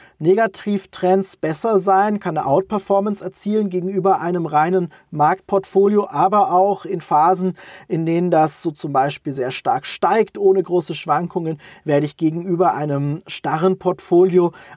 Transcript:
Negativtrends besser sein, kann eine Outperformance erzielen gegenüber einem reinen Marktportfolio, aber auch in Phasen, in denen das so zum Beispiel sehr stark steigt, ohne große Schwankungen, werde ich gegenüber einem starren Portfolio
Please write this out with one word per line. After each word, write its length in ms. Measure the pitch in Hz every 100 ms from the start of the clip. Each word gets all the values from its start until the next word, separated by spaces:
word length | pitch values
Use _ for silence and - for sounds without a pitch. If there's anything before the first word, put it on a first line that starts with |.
| _ -
Negativtrends 1160 | 156 202 226 - 208 202 - - 180 190 190 -
besser 420 | 156 156 226 202
sein, 420 | 190 190 214 208
kann 180 | 180 156
eine 80 | 131
Outperformance 760 | 156 190 208 - 196 208 202
erzielen 460 | 180 - 202 214 202
gegenüber 520 | 180 180 196 190 165
einem 260 | 170 180 160
reinen 460 | 151 165 185 175 - _
Marktportfolio, 1000 | 151 151 190 - 196 - 196 202 208 196
aber 440 | 143 185 208 147
auch 320 | 180 196 196
in 160 | 165 175
Phasen, 580 | - 151 175 185 185 - - - -
in 180 | 175 165
denen 240 | 170 180
das 320 | 160 156 -
so 80 | 170
zum 220 | 156 151
Beispiel 420 | 135 143 - 147
sehr 160 | 135 120
stark 340 | - 131 131
steigt, 540 | - - 175 220 208 208
ohne 240 | 196 190
große 320 | 170 175 -
Schwankungen, 640 | 147 160 151 175 180 160 151 - -
werde 220 | - 147 147
ich 100 | -
gegenüber 580 | 160 165 185 170 175
einem 480 | 135 151 139 143 151 -
starren 520 | - 139 160 190 190
Portfolio 760 | 185 185 - 175 185 175 175 - -